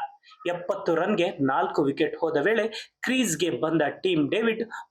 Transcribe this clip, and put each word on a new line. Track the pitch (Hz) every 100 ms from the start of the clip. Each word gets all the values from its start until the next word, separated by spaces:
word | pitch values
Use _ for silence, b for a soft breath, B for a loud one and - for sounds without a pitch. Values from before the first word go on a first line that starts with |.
| - - B B 175
ಎಪ್ಪತ್ತು | 175 - 196 - 160
ರನ್ಗೆ | 185 180 175
ನಾಲ್ಕು | - 135 147 180 -
ವಿಕೆಟ್ | 139 135 151 -
ಹೋದ | 165 147
ವೇಳೆ | 151 226 220 B B _
ಕ್ರೀಸ್ಗೆ | - 254 220 156 170
ಬಂದ | - 156 160
ಟಿಮ್ | 143 - 190 165 139
ಡೇವಿಡ್ | 180 226 220 - B B